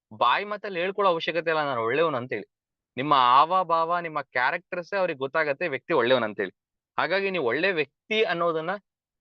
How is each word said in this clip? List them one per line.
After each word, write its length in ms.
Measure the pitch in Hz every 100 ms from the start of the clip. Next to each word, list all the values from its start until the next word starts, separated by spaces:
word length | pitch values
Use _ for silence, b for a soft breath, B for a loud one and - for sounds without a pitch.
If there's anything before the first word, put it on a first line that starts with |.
| _
ಬಾಯಿ 340 | 107 123 139 208
ಮಾತಲ್ಲಿ 340 | 208 208 170
ಹೇಳ್ಕೊಳ್ಳೋ 300 | 185 196 196
ಅವಶ್ಯಕತೆ 380 | 165 170 165 165
ಇಲ್ಲ, 120 | 156
"ನಾನು 180 | 147 120
ಒಳ್ಳೆಯವನು" 360 | 113 139 165 131
ಅಂತೇಳಿ. 300 | 127 110 - _ _ _ _ 127
ನಿಮ್ಮ 160 | 147 139
ಹಾವ 420 | 123 131 156 190
ಭಾವ, 360 | 170 165 165 175
ನಿಮ್ಮ 200 | 170 151
ಕ್ಯಾರೆಕ್ಟರ್ಸೇ 720 | 139 127 127 175 - 175 165 202
ಅವ್ರಿಗೆ 220 | 180 135
ಗೊತ್ತಾಗತ್ತೆ 480 | 135 160 151 139 -
ವ್ಯಕ್ತಿ 260 | 131 -
ಒಳ್ಳೆಯವನು 320 | 156 117 127 110
ಅಂತೇಳಿ. 280 | 104 95 - _ _ _ -
ಹಾಗಾಗಿ 320 | 143 190 196
ನೀವು 140 | 180 120
ಒಳ್ಳೆ 260 | 135 190
ವ್ಯಕ್ತಿ 520 | 170 143 _ - 214
ಅನ್ನೋದನ್ನ 500 | 208 170 170 160 160 202 _ _ _ _